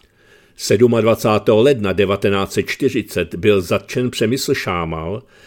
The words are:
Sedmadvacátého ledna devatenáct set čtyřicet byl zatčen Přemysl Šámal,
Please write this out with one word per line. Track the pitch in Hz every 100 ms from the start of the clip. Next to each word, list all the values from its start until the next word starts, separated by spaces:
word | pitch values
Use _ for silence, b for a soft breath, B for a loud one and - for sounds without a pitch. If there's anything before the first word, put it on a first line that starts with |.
| b b b b b b
Sedmadvacátého | - 110 120 117 110 107 117 104 120 107
ledna | 135 120 98
devatenáct | 90 95 101 101 98 98
set | 107
čtyřicet | - - 131 117 - 95 85
byl | 92 104 101
zatčen | 85 104 - 135 123
Přemysl | - 110 131 -
Šámal, | 135 - 87 82 80 82 110 - b